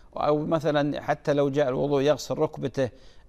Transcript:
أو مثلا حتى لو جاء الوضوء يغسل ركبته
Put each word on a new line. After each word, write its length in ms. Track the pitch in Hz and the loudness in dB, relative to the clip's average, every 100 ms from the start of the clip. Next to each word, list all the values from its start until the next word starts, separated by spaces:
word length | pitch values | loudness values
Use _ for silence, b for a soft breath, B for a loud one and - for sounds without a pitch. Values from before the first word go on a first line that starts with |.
| b - | b -2
أو 280 | 147 151 151 | 0 0 0
مثلا 560 | 160 156 147 147 - | 0 0 0 0 -2
حتى 320 | - 151 - | -4 -2 0
لو 160 | 143 143 | 2 2
جاء 200 | 139 135 | 2 0
الوضوء 320 | 135 143 139 | 0 0 2
يغسل 360 | 139 - - 135 | 2 0 -2 -2
ركبته 520 | 156 - 139 139 123 - B B | -2 -4 -6 -2 -4 -4 B B